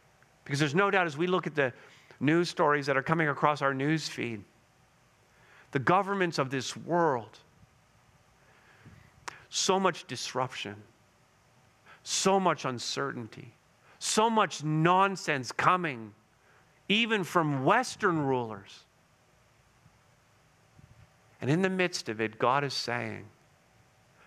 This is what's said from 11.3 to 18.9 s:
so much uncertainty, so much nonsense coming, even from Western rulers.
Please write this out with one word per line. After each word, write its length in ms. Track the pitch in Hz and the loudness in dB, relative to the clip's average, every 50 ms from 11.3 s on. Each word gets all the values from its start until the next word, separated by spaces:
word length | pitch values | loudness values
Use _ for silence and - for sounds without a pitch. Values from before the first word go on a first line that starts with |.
| _ _ _ _ _ _ _ _ _ _ _ - - - - | _ _ _ _ _ _ _ _ _ _ _ -20 -20 -18 -10
so 340 | - - - - 190 196 196 | -6 -4 0 2 4 4 4
much 260 | 185 175 156 139 - | 4 2 0 0 -2
uncertainty, 880 | 135 127 117 - - - 135 139 135 131 127 117 110 - - - 120 - _ _ _ _ _ _ - - - | -6 -6 -6 -6 -6 -6 -6 -6 -6 -6 -8 -10 -12 -14 -16 -18 -20 -20 _ _ _ _ _ _ -20 -16 -8
so 320 | - - - 220 214 233 | -6 -2 2 2 2 4
much 320 | 226 220 202 170 - - | 4 2 2 0 -2 -4
nonsense 880 | 147 156 156 156 160 170 180 185 190 196 196 185 - - 151 135 123 110 | -4 -2 2 4 4 4 6 4 4 2 0 -4 -4 -4 -4 -4 -4 -6
coming, 640 | - - - 156 180 180 175 156 131 117 113 107 101 _ _ _ _ _ _ _ _ _ _ _ _ _ _ | -4 0 2 2 2 2 0 -4 -6 -8 -10 -14 -16 _ _ _ _ _ _ _ _ _ _ _ _ _ _
even 380 | - 190 220 233 214 226 208 175 | 0 0 0 2 0 0 -2 -2
from 400 | - - 175 160 151 143 135 131 | 0 0 0 2 2 0 2 2
Western 560 | 156 202 240 254 - - - 220 196 170 160 | 4 4 4 2 -2 -4 -2 0 0 0 0
rulers. 640 | 147 135 131 127 120 110 107 98 101 - - - - _ | 0 0 0 0 -2 -4 -8 -12 -14 -18 -20 -20 -20 _